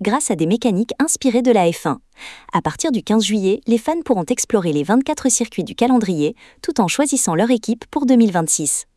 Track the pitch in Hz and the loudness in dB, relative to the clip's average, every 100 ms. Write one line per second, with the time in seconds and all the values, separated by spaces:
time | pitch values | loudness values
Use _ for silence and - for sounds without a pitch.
0 | 202 247 - 175 160 233 240 185 233 - | -2 -2 -2 -2 0 0 0 0 -2 -2
1 | 311 - 269 233 247 220 170 165 156 135 | -2 0 0 2 4 4 4 0 -4 -6
2 | _ - - - - 175 156 - 330 226 | _ -20 -20 -20 -4 -2 -2 -4 -2 -2
3 | - 220 202 214 190 208 - 226 302 330 | 0 0 2 0 0 0 0 0 0 -2
4 | 302 208 160 247 - 214 170 147 160 240 | 0 0 0 -2 0 0 0 -2 0 0
5 | 269 302 262 - 233 - 160 - 240 254 | 0 -2 -2 -2 -4 -6 -8 -2 2 2
6 | 190 160 147 - - _ - 277 180 - | 0 0 -2 -4 -18 _ -6 -2 0 0
7 | 294 269 - 160 233 240 - 233 - 302 | 0 0 0 0 2 0 -2 -6 -6 -2
8 | 254 247 226 175 160 - 147 - - | 4 4 4 2 -2 -2 -2 -6 -8